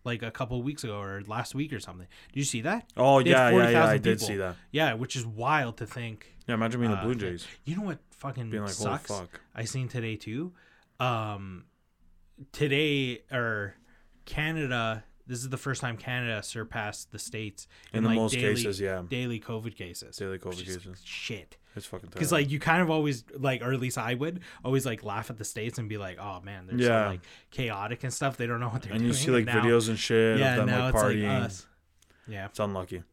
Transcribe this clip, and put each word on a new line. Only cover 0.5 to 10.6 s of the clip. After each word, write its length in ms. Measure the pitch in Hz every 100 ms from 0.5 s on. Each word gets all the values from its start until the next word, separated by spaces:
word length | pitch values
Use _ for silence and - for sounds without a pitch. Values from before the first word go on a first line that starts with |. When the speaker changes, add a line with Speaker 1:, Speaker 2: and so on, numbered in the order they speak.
| 123
Speaker 1:
of 60 |
weeks 220 | 127 147 117
ago 140 | 101
or 240 | 98 98 101
last 260 | 110 117
week 200 | 131 147
or 60 | 120
something. 260 | - 87 90 - -
Did 80 | 135
you 60 | 139
see 160 | 120
that? 280 | 123 226 - -
Speaker 2:
Oh, 260 | 127 139
Speaker 1:
They 100 | 135
had 40 | 131
Speaker 2:
yeah, 20 |
yeah, 40 |
yeah, 60 | 123
I 40 |
Speaker 1:
forty 220 | 120 120
thousand 280 | 120 165 -
Speaker 2:
did 160 | 113 110
Speaker 1:
people. 100 | 107
Speaker 2:
see 80 | 101
that. 180 | 92 87 -
Speaker 1:
Yeah, 220 | 139 156
which 220 | 113 127 135
is 80 | 117
wild 520 | 107 120 156 123 110
to 80 | 107
think. 480 | - 117 110 - - -
Speaker 2:
Yeah, 80 | 117
imagine 240 | 113 120
being 120 | 117
the 60 | 101
Speaker 1:
Uh, 60 |
Speaker 2:
Blue 100 | 101
Speaker 1:
that, 60 | 123
Speaker 2:
Jays. 260 | 98 87 - - -
Speaker 1:
you 100 | 175
know 80 |
what 160 | 208 151 _
fucking 400 | - 143 131 113
Speaker 2:
Being 140 | 110
like, 100 | 104 92
"Holy 160 | 120
Speaker 1:
sucks? 160 | 135 -
Speaker 2:
fuck." 320 | 101 87 - -
Speaker 1:
I 120 | - 113
seen 240 | 135 123
today 260 | 123 113 107
too. 380 | - 113 180 180